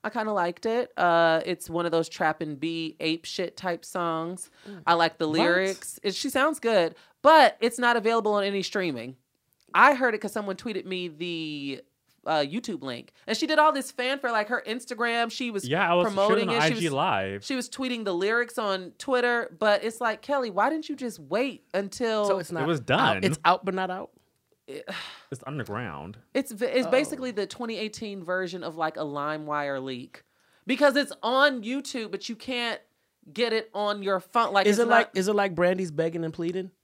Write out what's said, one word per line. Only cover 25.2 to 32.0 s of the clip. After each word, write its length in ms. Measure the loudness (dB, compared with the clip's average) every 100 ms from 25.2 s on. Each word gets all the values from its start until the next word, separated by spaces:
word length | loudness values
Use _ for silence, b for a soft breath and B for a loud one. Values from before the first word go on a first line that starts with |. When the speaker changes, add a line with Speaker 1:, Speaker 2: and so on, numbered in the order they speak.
| B
Speaker 3:
It's 120 | -12 -8
underground. 720 | -8 -6 -6 -6 -8 -12 -16 _
Speaker 1:
it's 180 | -6 -6
v-, 140 | -6 -2
it's 200 | 0 2
Speaker 2:
Oh. 40 |
Speaker 1:
basically 400 | 0 0 -6 -6
the 140 | -6 -6
twenty 300 | -8 -8 -6
eighteen 460 | -8 -8 -10 -10
version 400 | -4 -4 -4 -6
of, 140 | -10 -4
like, 180 | -4 -4
a 40 |
LimeWire 800 | -6 -4 -4 -6 -4 -4 -2 -4
leak. 400 | -6 -8 -12 -20 _ _ _ _ -4
Because 300 | 4 4 4
it's 160 | 0 -4
on 400 | 0 4 4 2
YouTube, 480 | -6 -6 -6 -8